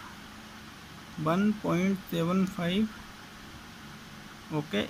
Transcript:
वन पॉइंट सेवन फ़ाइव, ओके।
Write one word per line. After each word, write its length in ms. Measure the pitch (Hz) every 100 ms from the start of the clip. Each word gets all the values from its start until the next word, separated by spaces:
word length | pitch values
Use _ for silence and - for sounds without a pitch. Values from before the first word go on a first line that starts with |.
| - - - - - - - - - - - -
वन 300 | 156 175 208
पॉइंट 440 | 214 175 170 190 190 -
सेवन 340 | 170 165 185 185
फ़ाइव, 420 | - 175 185 220 - - - - - - - - - - - - - - - -
ओके। 280 | 156 151 202